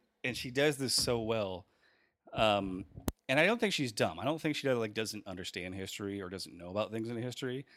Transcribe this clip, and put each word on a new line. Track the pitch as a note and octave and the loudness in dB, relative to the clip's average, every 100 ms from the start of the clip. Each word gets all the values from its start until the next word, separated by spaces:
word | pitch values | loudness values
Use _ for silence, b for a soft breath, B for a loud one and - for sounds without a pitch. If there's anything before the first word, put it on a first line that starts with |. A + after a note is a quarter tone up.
| _ _ | _ _
and | B2+ A2+ | -6 -4
she | C3 | -2
does | B2 D3 C3+ | 4 4 4
this | C3 - | 0 2
so | - A#2+ | 2 0
well. | A2 A2+ G2 F#2 - b b b b b - | 2 0 0 -4 -10 b b b b b -12
Um, | - A2 G2+ G2 F#2 G2 - - - - | 4 6 6 2 -4 -8 -8 -8 -8 0
and | C3+ | 4
I | E3+ | 6
don't | A#3 | 4
think | G#3 | 2
she's | F3+ C3+ | 2 0
dumb. | G#2+ A2+ E2 | 2 0 2
I | A#2 | -2
don't | D#3 | 0
think | D#3+ C#3+ | 0 0
she | C#3 | 2
does, | B2 | 2
like, | A2 G#2 | 2 -2
doesn't | A2 G#2+ - | -4 -4 -8
understand | F#2 F2+ - F2+ F#2+ | -8 -6 -6 -6 -6
history | F#2+ - G2+ G2+ | -8 -6 -4 -4
or | F2+ | -6
doesn't | F#2 - F2 | -8 -10 -12
know | F2 | -6
about | F#2+ G2+ | -2 -2
things | A2+ A2+ | -2 -4
in | A#2+ | -4
history. | B2 A#2 C3 B2+ C#3 | -6 -4 -6 -6 -10